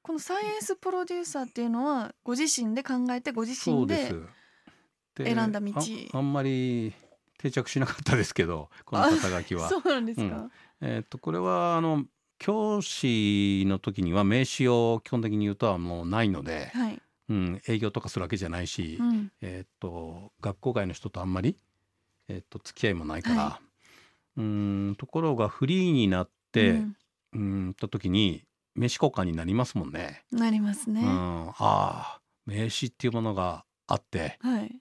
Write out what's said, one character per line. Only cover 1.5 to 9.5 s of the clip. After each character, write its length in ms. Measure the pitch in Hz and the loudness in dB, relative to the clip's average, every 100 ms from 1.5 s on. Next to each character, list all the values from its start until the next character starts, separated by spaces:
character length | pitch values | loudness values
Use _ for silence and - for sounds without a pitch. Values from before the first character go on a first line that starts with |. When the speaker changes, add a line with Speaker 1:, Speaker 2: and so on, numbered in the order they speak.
| - | -4
Speaker 1:
い 40 | |
う 40 | 233 | -2
の 160 | 233 | 0
は、 300 | 285 269 214 - | 0 0 -4 -8
ご 100 | - | -6
自 100 | 247 | 0
身 300 | 311 254 226 | 0 0 0
で 80 | 226 | -2
考 120 | 269 254 247 | -2 -2 0
え 100 | 247 | -2
て、 100 | 285 | -4
ご 100 | 233 | -4
自 100 | 226 | -4
身 40 | |
で 60 | 254 | -2
Speaker 2:
そ 220 | - 151 | 0 2
う 40 | 269 | 2
で 200 | 311 262 | 0 -2
す。 80 | 85 85 - _ _ - _ _ _ _ | -6 -10 -20 _ _ -20 _ _ _ _
で、 200 | - 135 | -6 0
Speaker 1:
選 120 | 226 220 | 2 0
ん 40 | |
だ 80 | 208 | -2
道。 140 | 202 | -4
Speaker 2:
あ、 420 | 143 160 226 - 131 | -4 -4 -6 -6 -2
あ 20 | |
ん 140 | 139 | 0
ま 100 | 139 | 0
り 500 | 135 131 127 120 113 - - _ _ - | 0 0 0 0 -2 -8 -20 _ _ -6
定 140 | 143 | -2
着 180 | 131 123 | -2 0
し 100 | 135 | 0
な 60 | |
か 80 | 131 | 0
っ 100 | - | 0
た 120 | - | 2
で 80 | 131 | 4
す 100 | 98 | 2
け 120 | - | 0
ど、 240 | 85 82 78 - | 0 -2 -8 -18
こ 120 | - - | -4 4
の 60 | |
肩 260 | 277 320 95 | 4 6 2
書 140 | 90 | 0
き 120 | - | -2